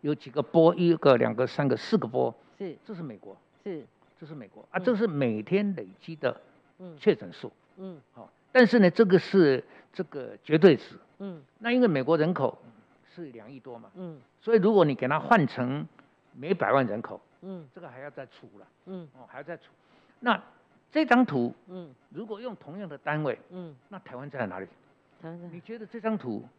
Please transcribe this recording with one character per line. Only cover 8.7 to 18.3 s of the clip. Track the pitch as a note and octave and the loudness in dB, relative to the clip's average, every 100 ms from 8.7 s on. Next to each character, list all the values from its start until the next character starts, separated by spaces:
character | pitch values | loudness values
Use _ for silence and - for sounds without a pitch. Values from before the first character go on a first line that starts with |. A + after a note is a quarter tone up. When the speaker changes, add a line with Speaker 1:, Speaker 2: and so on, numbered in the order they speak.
| A3 | 6
Speaker 1:
呢， | F3+ | 4
这 | - G#3+ | 6 6
个 | F3 | 4
是 | - G3 D3+ B2+ - - _ | 4 4 4 4 -4 -20 _
这 | - F3+ | -12 -12
个 | C#3+ A#2+ G#2 | -10 -14 -16
绝 | - D#3 | 0 6
对 | F3+ B2+ | 8 6
值。 | - - _ _ | -2 -20 _ _
Speaker 2:
嗯。 | G3 E3 C3+ _ | -16 -16 _ _
Speaker 1:
那 | A3+ | -2
因 | B3 | 2
为 | A#3+ | 2
美 | C#3+ | 2
国 | C3 E3 | 0 0
人 | D#3 | 0
口 | E3+ C3 - - _ _ _ _ | 0 -4 -6 -20 _ _ _ _
是 | - D#3 | -18 -18
两 | A#2 G#2+ | -18 -20
亿 | C3+ | -20
多 | B2+ A#2 | -18 -20
嘛。 | D3+ F#3 | -20 -16
Speaker 2:
嗯。 | F3+ D3 _ _ | -16 -16 _ _
Speaker 1:
所 | - A3+ | 2 4
以 | |
如 | F#3+ | 6
果 | G#3 D3+ | 4 4
你 | C3 | 2
给 | B2+ | -2
它 | D3+ | -2
换 | - A3+ C#3 | 2 4 4
成 | - B2 C#3+ D#3+ _ _ _ _ | -2 -6 -6 -10 _ _ _ _
每 | B2 D3 | -16 -8
百 | F#3+ G#2+ | -4 0
万 | C3 A#2+ | 0 0
人 | G#2 | -6
口， | - F#2+ _ _ | -10 -16 _ _
Speaker 2:
嗯。 | F#3 F#3 C#3+ | -16 -16 -18
Speaker 1:
这 | F#3 | -20
个 | E3+ | -20
还 | B2 | -18
要 | C#3+ | -18
再 | D3 | -18
除 | B2+ | -20